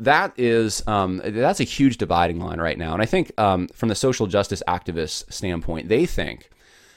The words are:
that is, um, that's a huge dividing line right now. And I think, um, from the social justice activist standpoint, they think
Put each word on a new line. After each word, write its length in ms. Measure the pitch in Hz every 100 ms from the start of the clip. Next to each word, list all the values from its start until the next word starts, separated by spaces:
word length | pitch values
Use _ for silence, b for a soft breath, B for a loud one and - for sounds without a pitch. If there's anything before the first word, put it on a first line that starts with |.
that 320 | 110 151 190 -
is, 460 | 120 117 110 - -
um, 340 | 104 95 92
that's 360 | - 107 139 196
a 40 |
huge 340 | 127 - 135 113
dividing 420 | 92 85 87 85
line 200 | 85 82
right 160 | 82 -
now. 160 | 80
And 80 | 85
I 40 | 110
think, 240 | 185 160 -
um, 300 | 104 92 90
from 200 | - 117
the 60 |
social 320 | 101 131 123 104
justice 360 | 101 101 98 -
activist 680 | 90 - 82 78 - -
standpoint, 560 | - 98 85 80 80 85
they 160 | 113
think 460 | 175 - 73 57 - b b b b